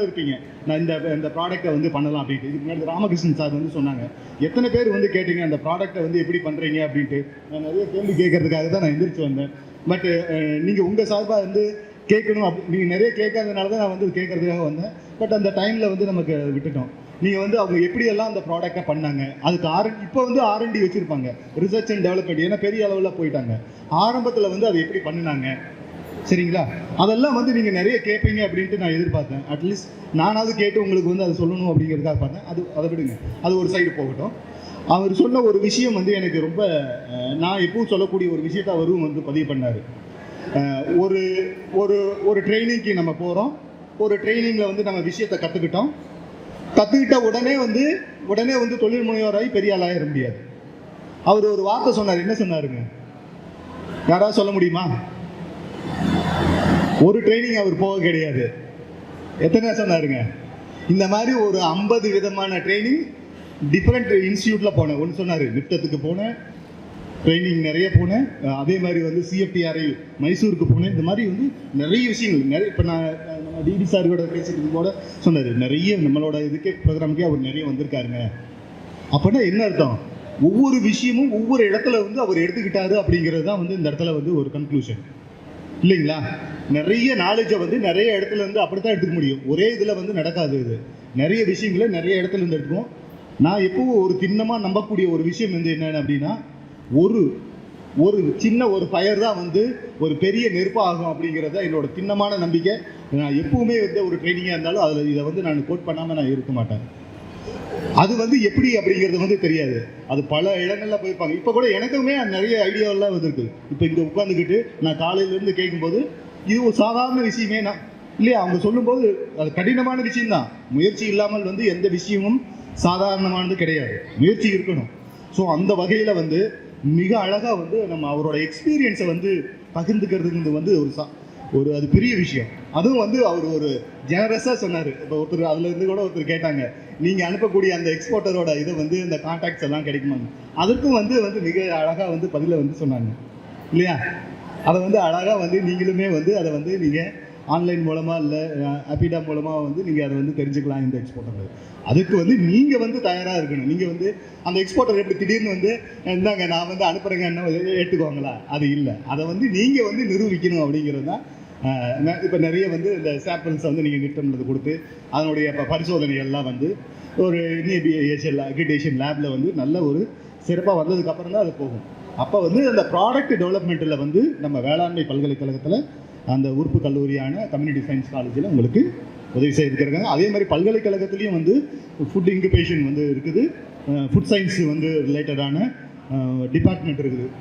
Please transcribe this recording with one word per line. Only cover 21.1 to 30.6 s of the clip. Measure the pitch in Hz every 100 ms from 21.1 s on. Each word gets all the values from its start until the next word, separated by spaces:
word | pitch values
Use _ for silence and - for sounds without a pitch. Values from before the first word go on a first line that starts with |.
| 143 127 120 - 151
research | 185 214 220
and | 208 180
development, | 185 170 156 175
ஏன்னா | 202
பெரிய | 202 220 202
அளவுல | 190 190 185
போயிட்டாங்க. | 156 139 120 113 - - -
ஆரம்பத்துல | 156 214 247 240 233 202
வந்து | 190 220
அதை | 170 165
எப்படி | 185
பண்ணுனாங்க, | 156 170 160 139 131 131 - - - - - - -
சரிங்களா? | 180 175 175 127 - - -
அதெல்லாம் | 196 226 285 240
வந்து | 254
நீங்க | 233 214
நிறைய | 185 196 233
கேட்பீங்க | 208 208 - 214 196
அப்படின்ட்டு | 175 190 196
நான் | 175
எதிர்பார்த்தேன். | 165 175 156 143 139 139
At | 147
least | 175 202 - - -
நானாவது | 160 185 214 220
கேட்டு | 220